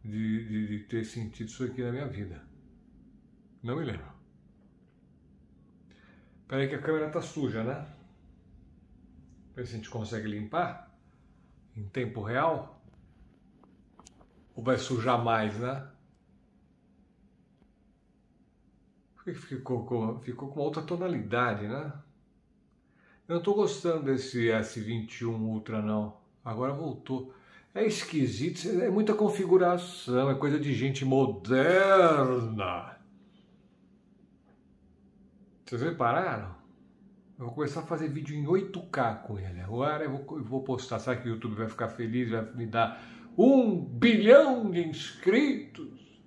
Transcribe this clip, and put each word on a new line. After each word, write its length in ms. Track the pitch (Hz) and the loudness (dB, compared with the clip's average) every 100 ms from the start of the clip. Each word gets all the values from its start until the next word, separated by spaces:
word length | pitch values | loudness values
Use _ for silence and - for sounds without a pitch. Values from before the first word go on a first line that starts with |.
| 107 | -8
de, 400 | 107 110 110 113 | -4 -2 -2 -4
de, 200 | 107 107 | -4 -4
de 120 | 104 | -6
ter 200 | - 113 | -6 -6
sentido 440 | 110 120 107 - 110 | -6 -8 -10 -10 -12
isso 160 | - | -6
aqui 180 | 123 127 | -6 -4
na 100 | 120 | -6
minha 160 | 127 147 | -6 -8
vida. 320 | 95 92 80 - - - - - - - - - - - - | -8 -10 -12 -18 -20 -20 -20 -20 -20 -20 -20 -20 -20 -20 -14
Não 140 | 117 143 | -8 -6
me 60 | |
lembro. 220 | 143 90 71 - - - - _ _ _ _ _ _ _ - - - - - - - - - - - - - | -6 -8 -12 -20 -20 -20 -20 _ _ _ _ _ _ _ -20 -20 -20 -20 -20 -20 -20 -20 -20 -20 -20 -20 -6
Pera 140 | 135 | -2
aí 60 | 135 | -2
que 80 | |
a 60 | 147 | -2
câmera 280 | 156 156 151 | -2 -2 -2
tá 120 | 160 | -4
suja, 420 | - 156 127 110 | -6 -4 -4 -2
né? 240 | 117 151 - - - - - - - - - - - - - - - - - | -4 -6 -10 -18 -20 -20 -20 -20 -20 -20 -20 -20 -20 -20 -20 -20 -20 -20 -18
Ver 100 | - | -12
se 80 | 120 | -10
a 40 | 110 | -10
gente 120 | - | -8
consegue 380 | 117 107 110 107 | -8 -6 -6 -6
limpar 680 | 104 101 165 175 - - - - _ - - - - - | -6 -4 -2 -4 -6 -18 -20 -20 _ -20 -20 -20 -20 -16
em 120 | 110 101 | -12 -8
tempo 340 | 135 113 117 | -6 -6 -6
real. 580 | 104 123 160 151 - - - - - - - _ _ _ - - _ - - _ - _ _ | -4 0 0 -2 -8 -20 -20 -20 -20 -20 -20 _ _ _ -20 -20 _ -20 -20 _ -20 _ _
Ou 100 | - | -6
vai 140 | 117 131 | 0 0
sujar 460 | - 123 120 117 | 0 -2 0 0
mais, 340 | 117 113 107 104 | 2 0 0 -4
né? 320 | 123 139 - - _ _ _ _ _ _ _ _ _ _ _ _ _ _ _ _ _ _ _ _ _ _ _ _ _ _ _ _ _ _ _ | -6 -8 -12 -20 _ _ _ _ _ _ _ _ _ _ _ _ _ _ _ _ _ _ _ _ _ _ _ _ _ _ _ _ _ _ _
Por 80 | - | -12
que 100 | - | -10
ficou 540 | - - 131 - 123 104 | -10 -10 -10 -4 -4 -2
com, 320 | 120 110 110 | -2 -2 -4
ficou 300 | - 120 139 | -10 -10 -10
com 100 | 151 | -4
uma 60 | |
outra 180 | 147 156 | -4 -4
tonalidade, 840 | 156 175 180 135 101 117 123 101 104 | -6 -4 -2 -4 -2 0 0 -2 -6
né? 240 | 135 147 - - _ _ _ _ _ _ _ _ _ _ _ - | -6 -8 -12 -20 _ _ _ _ _ _ _ _ _ _ _ -6
Eu 100 | 170 | -2
não 40 | |
tô 140 | 180 | 2
gostando 480 | 208 202 - 170 160 | 2 2 0 -2 0
desse 480 | 135 131 - 120 113 | 0 -2 -2 0 2
S 280 | 110 107 117 | 2 0 -6
vinte 420 | 107 113 110 - | -6 -6 -6 -6
e 40 | |
um 240 | 117 113 110 | -4 -2 -2
Ultra, 320 | 107 107 110 | -4 -4 -4
não. 340 | 107 107 107 - _ _ | 0 -2 -4 -10 _ _
Agora 280 | 120 110 131 | -8 -4 -4
voltou. 600 | 139 160 117 - 131 131 - - - _ | -4 -6 -8 -6 -6 -8 -18 -20 -20 _
É 120 | 196 | 0
esquisito, 840 | 214 - - 156 123 98 156 - 180 | 0 0 -2 0 0 0 -4 -4 -2
é 200 | 180 240 | 0 2
muita 240 | 202 220 | 2 2
configuração, 1160 | 214 208 - 180 185 175 180 - - - 123 139 | 4 2 2 4 6 6 2 -2 -10 0 2 2
é 40 | |
coisa 220 | 135 143 147 | 2 0 0
de 160 | 139 | 0
gente 300 | 113 135 131 | 0 0 0
moderna. 1900 | 135 135 123 101 107 131 151 185 196 190 170 147 131 123 113 107 92 87 - - - - - - _ - _ _ _ _ _ _ - _ _ _ _ _ - _ - _ - _ - - | 2 4 4 0 2 4 6 6 8 8 8 6 2 0 -2 -2 -4 -4 -8 -18 -20 -20 -20 -20 _ -20 _ _ _ _ _ _ -20 _ _ _ _ _ -20 _ -20 _ -20 _ -20 -20
Vocês 160 | - 120 | -10 -4
repararam? 720 | 151 165 117 147 185 113 95 - - - - _ - - _ - | -4 0 2 2 0 -4 -8 -14 -20 -20 -20 _ -20 -20 _ -12
Eu 100 | 120 | -10
vou 60 | |
começar 280 | 143 147 165 | -4 -4 -4
a 40 | |
fazer 220 | - 160 151 | -6 -4 -4
vídeo 260 | 139 139 | -6 -8
em 140 | 147 147 | -6 0
oito 340 | 190 190 170 | 0 0 -10
K 320 | - 147 117 | -6 0 0
com 220 | 110 - 104 | -2 -8 -10
ele. 220 | 95 87 | -8 -10
Agora 460 | 92 117 143 151 | -8 -2 -2 -2
eu 60 | 151 | -4
vou, 260 | 135 139 151 | -6 -8 -10
eu 60 | |
vou 180 | 110 131 | -4 -4
postar. 360 | 135 123 - 110 | -2 -4 -4 -6
Será 180 | 127 120 | -4 -4
que 100 | 120 | -4
o 60 | |
YouTube 220 | 110 113 | -6 -6
vai 120 | 104 110 | -4 -6
ficar 220 | - 113 | -4 -8
feliz? 400 | - 113 123 117 | -6 -4 -2 -2
Vai 200 | 113 110 | -4 -4
me 120 | 123 | -8
dar 380 | 113 113 113 - - - - - | -4 0 0 -2 -16 -20 -6 6
um 400 | 240 269 226 175 | 8 8 6 0
bilhão 880 | 135 120 240 214 208 269 285 247 208 | -4 4 6 6 12 12 12 2 0
de 160 | 175 165 | 0 -2
inscritos? 1400 | - - - 180 226 294 208 196 - 151 - - - | -6 -10 0 4 6 4 0 -6 -14 -16 -16 -20 -20